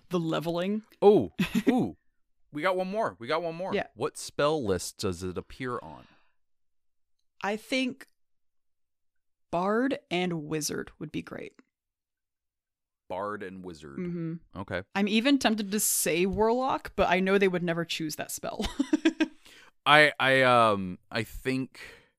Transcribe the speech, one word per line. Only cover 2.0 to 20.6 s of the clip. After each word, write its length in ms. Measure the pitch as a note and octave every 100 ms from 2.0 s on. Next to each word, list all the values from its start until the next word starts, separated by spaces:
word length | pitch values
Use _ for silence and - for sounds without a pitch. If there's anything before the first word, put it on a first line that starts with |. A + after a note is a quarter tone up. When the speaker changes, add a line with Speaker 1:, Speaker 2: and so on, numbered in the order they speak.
| _ _ _ _ _
Speaker 2:
We 100 | D3
got 140 | F3+ F#3
one 120 | F#3
more. 260 | G#3 F#3 F#2
We 80 | A#2
got 160 | D#3
one 120 | E3+ E3
more. 180 | F#3
Speaker 1:
Yeah. 120 | G3 -
Speaker 2:
What 220 | G#2 C3+ -
spell 480 | - - D3 D#3
list 340 | A2 F2+ - -
does 240 | G#2 F2
it 140 | F#2 F2+
appear 420 | - - B2+ A#2+
on? 220 | D#2+ C2 - _ _ _ _ _ _ _ _ _ _ _ _ _
Speaker 1:
I 140 | G3 G#3+
think 500 | - C4 B3+ C4+ - _ _ _ _ _ _ _ _ _ _ _ _ _ _
Bard 480 | E3+ F#3 A3 C4 - -
and 340 | F3 F3+ E3
Wizard 460 | D3 D#3 D3+ - - -
would 120 | D#3
be 100 | E3+
great. 320 | E3+ - - - _ _ _ _ _ _ _ _ _ _ _ _ _ _ _
Speaker 2:
Bard 340 | F2+ G#2 G#2
and 220 | G2 F#2+
Wizard. 340 | F2+ D#2 D2+ C#2
Speaker 1:
Mm-hmm. 600 | F3 E3+ E3 E3 - -
Speaker 2:
Okay. 220 | G2 F2+ F#2+
Speaker 1:
I'm 140 | G3 G3+
even 300 | A3 B3 C#4
tempted 320 | A#3+ A3 G3+
to 100 | G#3
say 460 | - - F3+ D#3+ F#3+
Warlock, 680 | F#3 A3 A#3+ C4 - - -
but 120 | F#3+
I 120 | F#3
know 180 | F#3+ G3
they 100 | G3
would 140 | F3
never 220 | F3 E3+
choose 320 | E3 - D#3+ -
that 140 | -
spell. 360 | - - - G3+ - C4+ - D#4+ - D#4
<laughs> 560 | - - - - _ C3+
Speaker 2:
I, 260 | D3 D3+ -
I, 240 | C3 C3+
um, 560 | B2+ B2